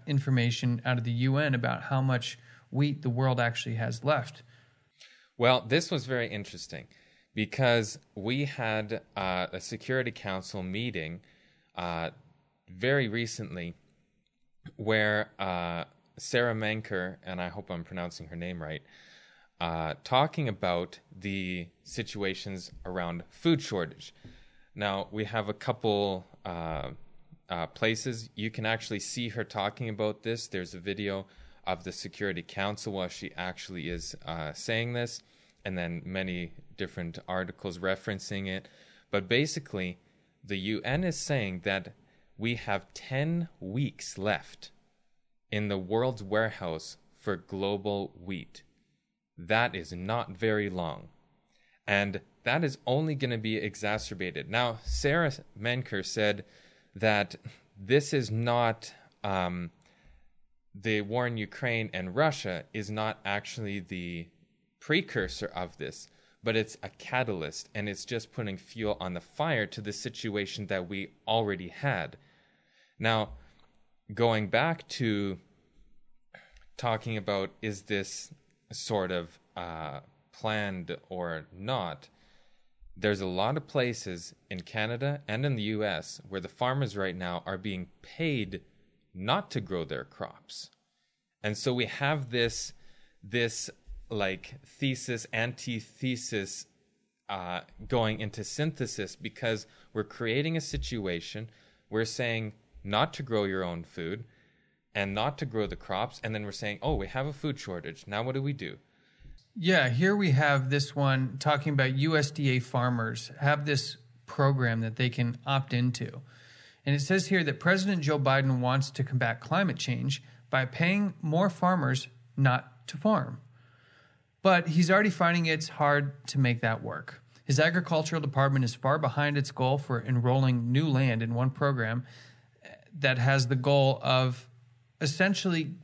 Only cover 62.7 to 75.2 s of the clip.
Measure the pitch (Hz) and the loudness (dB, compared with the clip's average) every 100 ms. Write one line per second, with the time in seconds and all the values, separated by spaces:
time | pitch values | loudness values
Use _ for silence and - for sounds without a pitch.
62.7 | 107 104 107 107 - 98 101 - - 104 | -8 -4 -2 -2 -4 -4 -4 -4 -8 -6
63.7 | 98 87 92 87 85 82 _ _ _ _ | -6 -6 -8 -6 -8 -10 _ _ _ _
64.7 | _ - 160 - 113 92 - 104 - 90 | _ 0 0 0 -2 -2 -4 -6 -6 -8
65.7 | - 71 - - _ _ _ 113 110 107 | -6 -10 -10 -16 _ _ _ 0 0 0
66.7 | - 98 - - 127 120 92 76 - - | -6 -14 -14 -4 -2 0 -2 -4 -8 -10
67.7 | 107 104 95 - 117 - - 107 92 - | -6 -6 -6 -6 -6 -6 -8 -6 -8 -10
68.7 | 113 107 - 92 87 - - 160 127 101 | -4 -2 -2 -4 -6 -8 -4 0 2 0
69.7 | - 104 - 123 - 113 104 98 - 95 | -4 -8 -6 -8 -6 -4 -2 -2 -6 -2
70.7 | 95 87 98 95 - - 113 104 92 90 | -2 -2 -6 -8 -10 0 2 2 -2 -6
71.7 | - 143 101 78 - _ _ _ _ _ | -4 -2 0 -2 -8 _ _ _ _ _
72.7 | _ _ _ 110 110 104 - - _ - | _ _ _ 2 2 0 -6 -20 _ -20
73.7 | _ _ _ - 101 117 110 101 110 160 | _ _ _ -12 2 4 4 2 2 2
74.7 | 165 - - 117 104 | 0 -6 -2 0 2